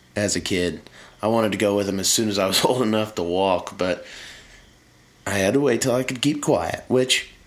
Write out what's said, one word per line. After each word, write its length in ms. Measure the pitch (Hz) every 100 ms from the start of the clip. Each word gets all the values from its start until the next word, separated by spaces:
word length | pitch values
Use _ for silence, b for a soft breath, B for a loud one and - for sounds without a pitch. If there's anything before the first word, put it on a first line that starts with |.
| _ 104
as 200 | 104 92
a 40 |
kid. 400 | 87 95 87 80 - B B B
I 60 | 104
wanted 260 | 113 107
to 60 | 95
go 180 | 104 101
with 120 | 101
him 120 | 95
as 100 | 92
soon 180 | - 110
as 100 | 98
I 80 | 95
was 180 | 95
<laughs> 0 |
old 180 | - 123
enough 320 | 117 110 107 -
to 60 |
walk, 540 | 85 90 98 90 - -
but 300 | 90 90 - B B B B B B - _ _ _ _ -
I 60 |
had 220 | 98 95
to 60 | 127
wait 220 | 143 113
till 120 | 131
I 80 | 123
could 200 | 131 131
keep 200 | 143 147
quiet, 420 | - 110 82 - -
which 420 | 123 127 - - -